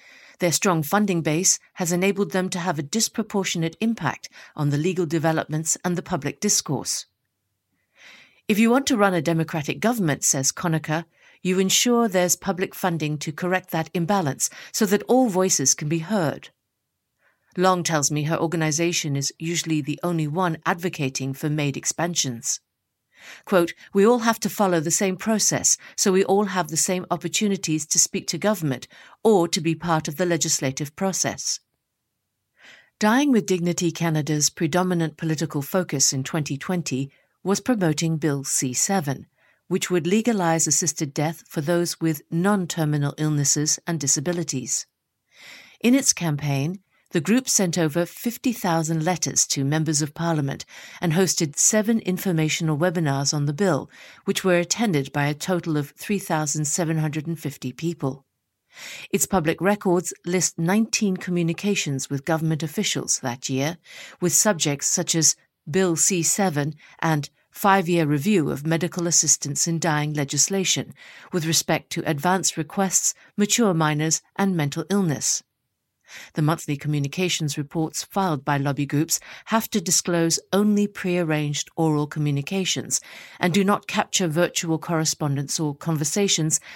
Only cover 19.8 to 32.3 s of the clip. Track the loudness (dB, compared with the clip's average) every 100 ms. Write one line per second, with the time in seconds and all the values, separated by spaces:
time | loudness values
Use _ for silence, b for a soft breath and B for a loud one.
19.8 | -2 -4 -2 -2 -2 0 -2 -2 -2 -2
20.8 | -4 -4 -4 -4 -6 -4 -2 0 -2 -2
21.8 | -6 -2 -2 -2 -2 -4 -6 -6 -10 _
22.8 | _ _ _ B B B 0 2 2 B
23.8 | B 4 6 6 2 0 -4 0 2 2
24.8 | 0 0 0 -2 -2 0 2 0 0 0
25.8 | B B 2 4 4 2 2 0 -2 -2
26.8 | 0 -2 -2 -6 -4 -2 0 0 -2 -4
27.8 | 0 0 0 -2 -6 -2 -2 0 -2 -4
28.8 | -8 B B B 4 4 4 0 -2 -2
29.8 | 0 0 -2 -2 0 0 0 -2 -2 -4
30.8 | -8 -4 -4 -2 -4 -4 -6 -8 -10 _
31.8 | _ _ _ _ _